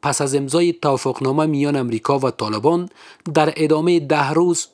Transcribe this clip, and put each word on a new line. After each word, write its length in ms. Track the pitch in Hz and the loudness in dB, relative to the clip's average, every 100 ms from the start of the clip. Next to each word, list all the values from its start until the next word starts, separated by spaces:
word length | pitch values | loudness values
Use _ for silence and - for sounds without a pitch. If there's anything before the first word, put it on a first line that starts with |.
پس 180 | 147 139 | -4 -2
از 140 | 143 | 0
امضای 380 | 143 139 151 175 | -2 0 2 2
توافقنامه 720 | 170 151 135 135 127 135 139 156 | 0 0 0 -2 -2 -2 0 0
میان 300 | 143 143 139 | 0 0 0
امریکا 420 | 123 113 - 139 | -2 -4 0 0
و 120 | 131 | 0
طالبان، 580 | - 110 107 131 175 180 - - - - | -2 -6 0 0 0 -4 -14 -20 -14 -2
در 180 | 156 151 156 | 0 0 0
ادامه 440 | 156 151 165 175 | 0 2 2 0
ده 300 | 139 151 139 | 2 -2 0
روز 380 | 160 180 170 - | 2 2 0 -4